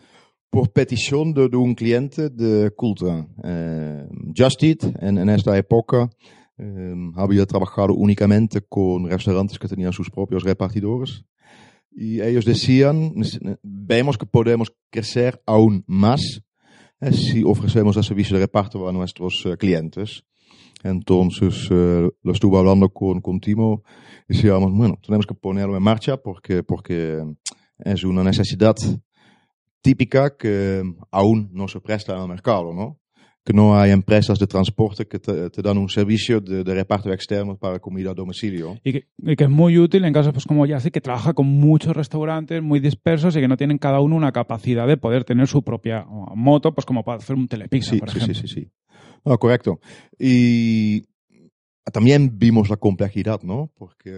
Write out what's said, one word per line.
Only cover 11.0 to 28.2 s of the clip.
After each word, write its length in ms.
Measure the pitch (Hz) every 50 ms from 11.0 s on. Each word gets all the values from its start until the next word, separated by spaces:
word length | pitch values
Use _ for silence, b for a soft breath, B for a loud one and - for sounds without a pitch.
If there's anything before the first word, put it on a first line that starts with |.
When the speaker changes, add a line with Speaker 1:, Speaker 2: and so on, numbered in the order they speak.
| 127 127 - - - _ _ _ b b b b b b b b b b
Speaker 1:
Y 300 | - - 110 110 113 107
ellos 240 | 104 117 123 123 101
decían, 680 | 117 117 - - - 127 131 139 143 151 160 160 160 98 104 107 - 117 - - 98 101 -
"Vemos 560 | - 101 98 98 101 92 - 120 131 143 127
que 80 | - -
podemos 460 | - - 120 113 117 117 113 110 - _ _ _ _
crecer 520 | - 113 107 - - 123 120 127 - - _
aún 380 | - 110 110 110 110 101 95 -
más, 560 | - 92 98 101 110 131 147 - - - - - _ _ b b b b b b b b b
eh, 100 | 143 139
si 320 | - - - - - 113 73
ofrecemos 540 | 82 110 - - 101 - 113 104 104 95
el 80 | 107 101
servicio 320 | - 101 98 98 95 98
de 60 | 95 95
reparto 420 | - - 104 98 - - 98 92
a 60 | 92 92
nuestros, 520 | 92 90 90 - - 90 90 - - -
eh, 120 | 92 87
clientes". 640 | - 107 95 87 80 80 78 - 90 104 110 - - _ _ b b b b b b b b b b -
Entonces, 840 | 95 92 90 - - 92 90 92 90 - - 98 90 85 - - -
eh, 400 | 92 87 87 87 87 87 85 90 - _ -
lo 80 | 90
estuve 260 | 87 104 - 98 95
hablando 320 | 95 92 95 98 98 98 95
con, 320 | - - 98 95 90 90
con 180 | - 92 90 95
Timo 440 | - 104 107 113 113 110 107 107 - B B B B B B B B
y 60 | B 95
decíamos, 360 | - 110 104 95 95 98 95 95
Bueno, 240 | 104 120 101 80 - _
tenemos 220 | - 107 104 98
que 80 | - 90
ponerlo 400 | - - 98 95 98 101 98 98
en 60 | 95 98
marcha 340 | 107 113 107 - 147 135
porque, 460 | 131 - 107 90 - - - 92 87 82
porque 580 | - 90 - - - 87 85 82 80 78 80 78 76 76 - - - - b b b b
es 260 | - - 98 98 82 90
una 200 | 92 92 92